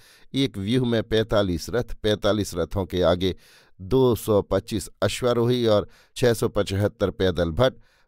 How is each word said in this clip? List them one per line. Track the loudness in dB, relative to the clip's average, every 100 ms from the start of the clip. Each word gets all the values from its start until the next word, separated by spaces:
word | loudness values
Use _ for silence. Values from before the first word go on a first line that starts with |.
| -16 -20 -10
एक | -4 -4 -4
व्यूह | -2 0 0
में | -2
पैंतालीस | 0 -2 0 0 0 -2 -4
रथ, | -6
पैंतालीस | -4 -4 -2 0 0 0 -2 -4
रथों | -4 -4 -4
के | 0
आगे | 2 2 0 -4 _ _ _ _
दो | -2 2 2 2
सौ | 2 0
पच्चीस | 2 -2 -2 -8 -8 -4
अश्वारोही | -4 -2 -2 0 0 0 2
और | 2 0 -12 _ 0
छह | 0
सौ | 2 -2
पचहत्तर | -2 -2 0 -2 0 -4
पैदल | 0 -2 0 -2
भट | 2 0 0 _ _